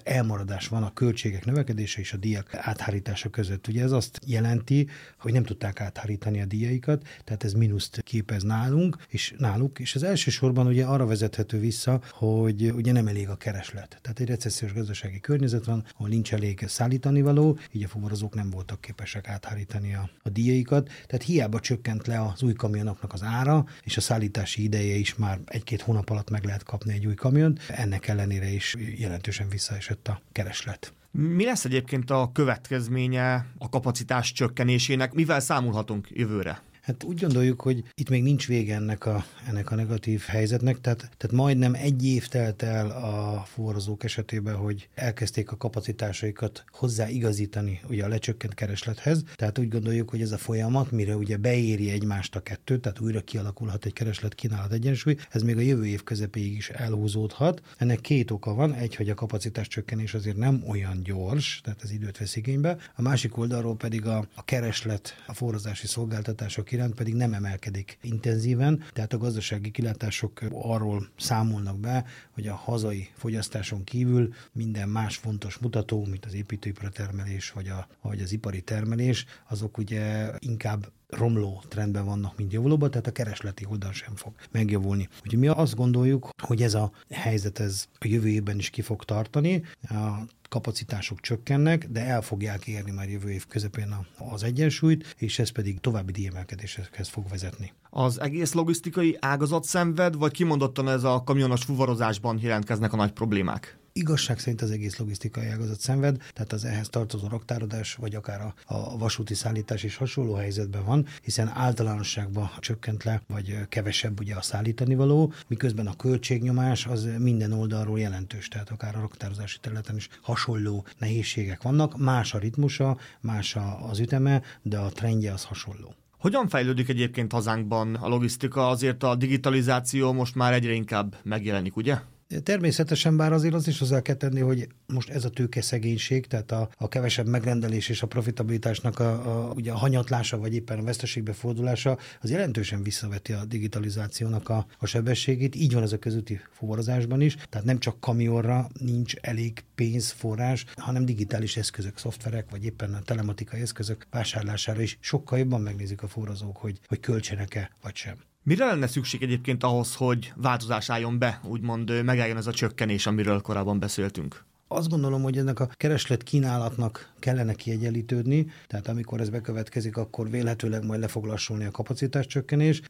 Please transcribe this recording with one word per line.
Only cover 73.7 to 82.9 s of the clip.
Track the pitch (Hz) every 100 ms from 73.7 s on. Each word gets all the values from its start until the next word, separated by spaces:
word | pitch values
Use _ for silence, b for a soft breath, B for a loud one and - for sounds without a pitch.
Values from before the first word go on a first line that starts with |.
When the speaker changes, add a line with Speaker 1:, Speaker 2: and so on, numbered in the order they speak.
| 101
Speaker 1:
kívül | 95 120 123 123 117 B B
minden | 117 113 104 101
más | 107 107 -
fontos | 113 104 101 -
mutató, | 120 110 104 107
mint | 101 98
az | 107
építőipari | 98 101 101 104 98 104
termelés | 107 98 98 98 98 -
vagy | 101 92
a, | 95 92 _
vagy | 104 101
az | 95
ipari | 107 107 95
termelés, | - 110 107 117 127 117 - B -
azok | 101 107 -
ugye | 104 107 107 107 107 -
inkább | 123 110 113 104 98 - _
romló | - 117 110 101 98 -
trendben | 107 104 101
vannak, | 101 101 98 -
mint | 98
javulóban, | 110 131 156 143